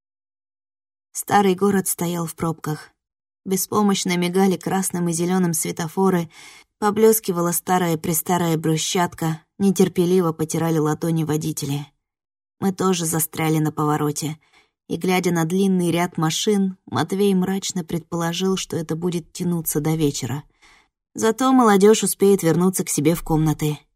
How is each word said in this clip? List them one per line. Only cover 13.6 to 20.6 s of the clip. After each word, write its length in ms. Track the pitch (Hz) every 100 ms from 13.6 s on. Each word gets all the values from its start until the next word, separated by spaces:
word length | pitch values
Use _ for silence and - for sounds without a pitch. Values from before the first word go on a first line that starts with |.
| 156
повороте, 680 | 156 151 151 147 147 151 156 _ _ _ _ -
и, 80 | 165
глядя 340 | 180 180 175
на 140 | 170
длинный 460 | 160 190 196 185 175
ряд 260 | 170 175 -
машин, 640 | 160 - 214 202 190 185 -
Матвей 480 | - 156 196 202
мрачно 500 | 185 185 196 - 185
предположил, 720 | 160 170 - 170 165 175 190 185
что 200 | - 165
это 200 | 156 160
будет 360 | 180 170 -
тянуться 480 | - 175 170 156 151
до 140 | 156
вечера. 480 | 160 143 - 123 147 - _